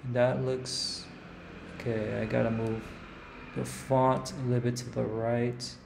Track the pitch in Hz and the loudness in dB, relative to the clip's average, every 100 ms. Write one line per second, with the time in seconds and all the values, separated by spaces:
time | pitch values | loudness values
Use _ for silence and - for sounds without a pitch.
0 | 131 120 123 131 131 131 127 - - - | 0 4 4 4 0 -2 -2 -4 -4 -4
1 | - - - - - - - - 123 110 | -10 -14 -16 -16 -14 -14 -14 -6 -2 -2
2 | 107 110 110 120 117 113 113 113 - - | 0 -2 2 4 4 2 0 -2 -4 -12
3 | - - - - - - 123 - - 131 | -14 -16 -16 -14 -8 -4 -4 -6 2 6
4 | 131 131 - - 127 123 120 120 - 120 | 6 4 0 -2 2 4 2 0 -4 -2
5 | 113 110 113 120 120 123 - - | 0 2 2 4 2 0 -8 -10